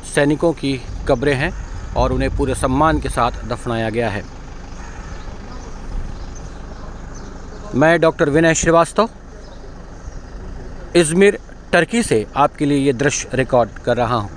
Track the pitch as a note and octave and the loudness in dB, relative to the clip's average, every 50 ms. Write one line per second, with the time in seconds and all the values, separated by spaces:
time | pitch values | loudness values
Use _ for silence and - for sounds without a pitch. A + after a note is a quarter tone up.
0 | - - - D3+ C#3+ C#3+ D3+ C#3 - E3 D3 - - C3+ C#3 B2 - - - - | -12 -2 2 2 4 4 4 4 2 0 0 0 -2 -2 -2 -2 -6 -10 -10 -6
1 | - - C#3 A#2+ C3+ D3 C#3 B2+ D3 F3+ - - - - - - - - - - | 0 0 0 2 2 2 2 2 0 -2 -4 -6 -10 -8 -10 -10 -8 -4 0 0
2 | B2 B2+ C3 B2+ C3+ C3+ - - C#3+ B2+ B2+ - - C3 B2+ C#3 D3+ D#3+ D3+ C#3+ | 2 2 2 0 0 0 0 0 0 0 0 0 2 2 4 4 6 4 4 2
3 | B2+ B2+ - C3+ A#2+ B2 - - - A2 A#2+ A2+ - B2+ A#2 A2+ A2+ A2 G#2+ A#2 | 0 -2 0 0 0 0 0 -4 -6 -6 -6 -4 -4 -4 -2 0 -2 0 0 0
4 | A#2+ G#2+ F#2+ G2+ - - - - - - - - - - - - - - - - | 0 0 -2 -4 -6 -8 -14 -14 -14 -14 -14 -14 -12 -12 -12 -12 -12 -12 -12 -12
5 | - - - - - - - - - - - - - - - - - - - - | -12 -10 -12 -10 -10 -10 -12 -12 -12 -12 -12 -12 -10 -10 -10 -10 -10 -6 -6 -4
6 | - - - - - - - - - - - - - - - - - - - - | -4 -4 -6 -8 -8 -10 -10 -10 -12 -12 -12 -12 -12 -12 -12 -12 -10 -12 -10 -12
7 | - - - - - - - - - - - - - - - B2 D3 D#3+ E3+ E3+ | -12 -12 -12 -12 -12 -12 -12 -12 -12 -12 -12 -12 -10 -4 0 4 4 6 6 6
8 | D#3+ D#3+ D#3 - E3 C#3+ C#3 D#3+ E3 E3 D#3+ - - E3 E3 E3+ E3+ - - - | 4 2 4 4 0 4 4 4 6 6 4 4 4 4 6 6 4 4 2 0
9 | G#3+ A3+ - - - - - - - - - - - - - - - - - - | 0 0 -2 -14 -18 -18 -16 -16 -16 -16 -16 -16 -16 -16 -16 -16 -16 -16 -16 -14
10 | - - - - - - - - - - - - - - - - - - - F3 | -14 -12 -12 -12 -14 -12 -14 -12 -12 -12 -12 -10 -12 -12 -12 -12 -12 2 4 4
11 | E3+ D3+ E3 F#3 G3 G3+ G3 - - - - - - - - E3+ E3 - A3+ A#3 | 4 6 6 6 6 6 6 2 -10 -14 -18 -18 -4 2 4 4 4 4 2 0
12 | A3 - C3 A2 G#2 - - B2+ C#3+ D3 - - D3+ C#3+ C#3+ C#3+ C3+ C#3+ C3 A2+ | 2 4 2 2 2 0 2 4 4 4 4 0 2 2 4 4 4 2 2 4
13 | C3+ C#3+ - - - - - B2 C3 - - B2 A#2 G2+ - - - B2 A#2+ A#2 | 2 0 0 0 -6 -2 0 -2 0 4 4 4 4 2 -2 -6 -2 0 0 2
14 | A#2+ A2+ B2 A2+ G2+ F#2+ - | 2 0 0 -2 -2 -4 -10